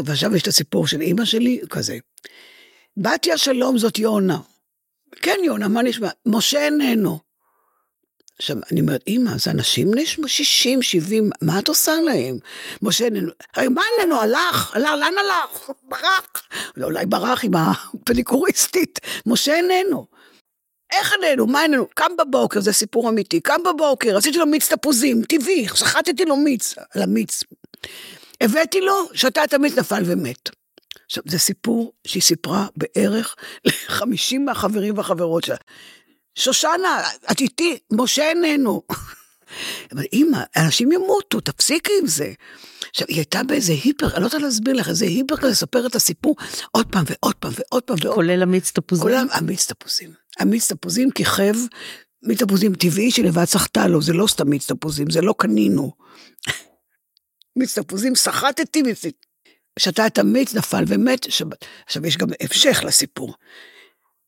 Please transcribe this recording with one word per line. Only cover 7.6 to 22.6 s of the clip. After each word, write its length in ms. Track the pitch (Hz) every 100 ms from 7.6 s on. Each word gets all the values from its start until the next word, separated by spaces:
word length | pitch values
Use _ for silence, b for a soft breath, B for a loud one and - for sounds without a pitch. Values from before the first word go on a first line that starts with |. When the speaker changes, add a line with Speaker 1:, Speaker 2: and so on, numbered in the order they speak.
| _ _ _ _ _ _ _ -
Speaker 1:
עכשיו, 180 | - 131 -
אני 80 | 165
אומרת, 220 | 156 139 -
"אמא, 320 | 226 240 151
זה 120 | 175
אנשים 400 | 160 - - 165
בני 140 | 226 320 - 285
שישים, 560 | - 285 - 247 262
שבעים, 480 | 233 180 160 220 214 -
מה 160 | 156 180
את 100 | 208
עושה 240 | 302 - 311
להם?" 380 | 165 180 127 127 - B B B
"משה 220 | 208 -
איננו." 280 | 240 208 180 - -
"הרי 140 | - 262
מה 140 | 254 415 466
איננו? 220 | 370 277
הלך, 560 | 214 269 349 302 - -
הלך, 140 | 294
לאן 240 | 302 311 381
הלך?" 520 | 403 359 285 - - 269 262
"ברח." 340 | 262 339 381 - - - B B -
"אולי 240 | 127 160 180
ברח 380 | - 226 247
עם 80 | 226
הפניקוריסטית." 1400 | 180 165 - - - - 240 240 262 370 - - 359 320 - - B -
"משה 280 | 233 277
איננו." 520 | 320 359 370 392 285 - _ b b _ _ _ _ -
"איך 200 | 370 -
איננו? 340 | 403 339 269 220
מה 160 | 277
איננו?" 240 | 320 277 -
קם 180 | - 320 339
בבוקר, 420 | 302 254 233 214